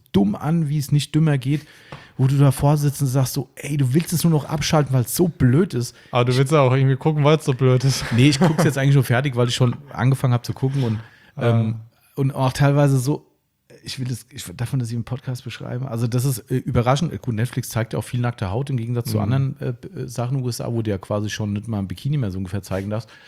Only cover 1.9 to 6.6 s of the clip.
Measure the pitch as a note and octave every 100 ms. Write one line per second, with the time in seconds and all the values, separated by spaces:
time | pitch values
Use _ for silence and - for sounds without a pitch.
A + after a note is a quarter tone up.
1.9 | - - - C3 C#3 C#3+ - C#3+ D3+ D3
2.9 | - C#3 C3+ B2+ C#3+ - - C#3+ D3 B2+
3.9 | D3+ - E3 E3+ D#3 - D#3 - D#3+ C3
4.9 | C3 A2+ - F3 - B2+ C3+ G3 B2+ A#2+
5.9 | - - B2 B2 B2+ C#3 D#3